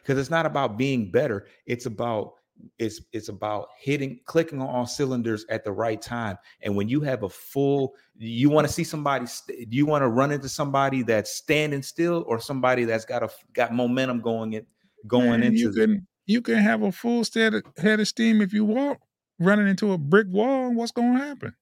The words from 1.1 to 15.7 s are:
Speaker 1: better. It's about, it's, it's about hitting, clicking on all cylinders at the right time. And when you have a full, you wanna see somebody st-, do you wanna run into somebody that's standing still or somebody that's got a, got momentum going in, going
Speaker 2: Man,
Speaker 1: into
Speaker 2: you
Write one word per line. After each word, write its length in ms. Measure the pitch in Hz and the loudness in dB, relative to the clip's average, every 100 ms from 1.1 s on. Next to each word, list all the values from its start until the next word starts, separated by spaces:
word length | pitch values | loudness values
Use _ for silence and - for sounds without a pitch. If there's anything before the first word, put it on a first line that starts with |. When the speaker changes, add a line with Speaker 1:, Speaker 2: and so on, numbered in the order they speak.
Speaker 1:
better. 360 | 113 143 98 - _ - | 0 0 -4 -8 _ -8
It's 200 | 120 123 | -8 -6
about, 480 | 104 120 110 - - _ _ - - | -6 -4 -4 -6 -12 _ _ -20 -8
it's, 220 | 113 - - | -8 -8 -12
it's 160 | 110 107 | -12 -12
about 400 | 101 107 104 - - | -8 -6 -6 -10 -10
hitting, 420 | - 143 135 117 - | -4 -4 -4 -10 -4
clicking 340 | 165 160 139 | -2 -2 -6
on 60 | 135 | -6
all 180 | 123 120 | -4 -4
cylinders 580 | - 135 127 113 107 - | -4 -2 -2 -2 -4 -4
at 140 | 113 | -6
the 80 | 107 | -6
right 280 | 98 113 107 | -4 -4 -4
time. 360 | - 120 110 92 _ _ | -8 -8 -6 -8 _ _
And 120 | 104 101 | -4 -2
when 120 | 104 | 0
you 120 | 143 | -2
have 200 | 147 123 | -2 -4
a 40 | 98 | -6
full, 680 | - - 139 139 139 131 - _ _ | -10 -8 -2 0 0 -2 -6 _ _
you 320 | 113 117 143 | -6 2 4
wanna 200 | 151 143 | 6 4
see 160 | - | 0
somebody 420 | 160 156 143 135 123 | -4 -4 -2 -2 -4
st-, 420 | - - - 113 | -10 -14 -14 -4
do 60 | 123 | 0
you 100 | 147 | 2
wanna 220 | 147 131 | 4 2
run 220 | 117 143 | 4 2
into 180 | 147 135 | 0 -6
somebody 540 | - 143 139 139 131 | -6 -2 0 2 0
that's 280 | 117 107 104 | 2 0 0
standing 480 | - - 151 151 139 | -8 0 0 2 -2
still 420 | 139 - 170 170 165 | -6 -2 0 0 -2
or 120 | 113 | -4
somebody 440 | - 135 123 127 | -4 0 2 2
that's 200 | 117 113 | 2 -2
got 180 | - 123 | -2 -4
a, 60 | 110 - _ | -4 -8 _
got 180 | - 117 | -2 0
momentum 460 | 117 123 127 131 120 | 2 0 0 0 -2
going 340 | 113 113 110 | -2 -4 -4
in, 120 | 110 - _ _ _ 104 | -8 -10 _ _ _ 0
going 340 | 123 123 117 | 4 4 4
Speaker 2:
Man, 20 | |
Speaker 1:
into 140 | 123 113 | 4 4
Speaker 2:
you 140 | 117 | 2